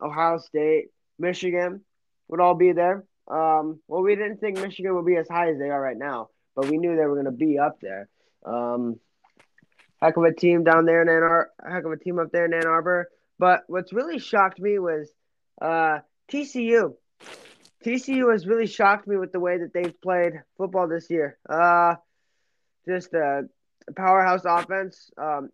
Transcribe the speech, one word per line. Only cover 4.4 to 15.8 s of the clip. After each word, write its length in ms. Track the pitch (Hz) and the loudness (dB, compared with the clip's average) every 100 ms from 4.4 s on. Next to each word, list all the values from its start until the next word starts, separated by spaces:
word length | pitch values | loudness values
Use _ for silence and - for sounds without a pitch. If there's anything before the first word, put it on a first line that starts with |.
| 214 190 | -8 -6
Michigan 380 | 196 - 185 185 | -8 -6 -4 -2
would 100 | 170 | 0
be 120 | 175 | 0
as 100 | 160 | 0
high 220 | 170 170 | -2 -2
as 80 | 147 | -2
they 100 | 139 | -2
are 100 | 143 | -4
right 200 | 135 117 | -4 -6
now, 300 | 143 127 110 _ _ - | -8 -8 -10 _ _ -6
but 100 | 139 | -2
we 140 | 156 | -2
knew 160 | 175 165 | 0 0
they 100 | 151 | 0
were 100 | 143 | 0
gonna 140 | 135 | -4
be 300 | 123 156 143 | -2 0 2
up 200 | 147 - | 0 -4
there. 300 | 98 98 101 _ _ _ | -12 -12 -14 _ _ _
Um, 560 | - 117 120 120 120 113 _ _ _ _ _ _ _ _ _ - | -10 -6 -4 -4 -6 -8 _ _ _ _ _ _ _ _ _ -2
heck 160 | 160 165 | 0 4
of 60 | |
a 100 | 165 | 2
team 300 | 160 180 170 | 4 2 4
down 220 | 165 165 165 | 6 6 6
there 180 | 165 | 4
in 60 | 170 | 4
Ann 120 | 165 | 4
Ar-, 300 | 165 165 - _ | 4 2 0 _
heck 220 | - 180 160 | -10 -8 -8
of 60 | |
a 60 | 160 | -8
team 200 | 185 175 | -6 -6
up 140 | 165 | -2
there 140 | 170 170 | 0 0
in 80 | 165 | 0
Ann 100 | 165 | 0
Arbor. 420 | 165 165 180 175 _ _ - | 0 0 -2 -2 _ _ 0
But 280 | 180 180 - | 2 2 0
what's 260 | 180 180 | -8 -6
really 240 | 202 302 311 | -6 -6 -8
shocked 420 | - 214 190 180 | -4 2 2 0
me 200 | 196 202 | -4 -2
was, 340 | 175 156 147 _ _ _ _ - | -2 -4 -8 _ _ _ _ -8
uh, 380 | 156 165 | -4 0